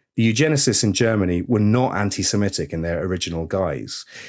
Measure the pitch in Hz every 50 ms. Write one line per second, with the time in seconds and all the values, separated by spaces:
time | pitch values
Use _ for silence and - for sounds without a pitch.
0 | _ _ - - 113 113 110 117 156 156 151 139 - 120 101 - 117 104 92 -
1 | 120 113 110 104 92 87 87 87 - - 117 107 104 104 113 123 131 - - 98
2 | 104 101 - - 92 - - 101 104 98 - - 78 - 85 80 82 85 85 80
3 | 92 90 90 87 - 85 85 82 82 80 101 95 92 80 71 60 50 - - -
4 | - - - - -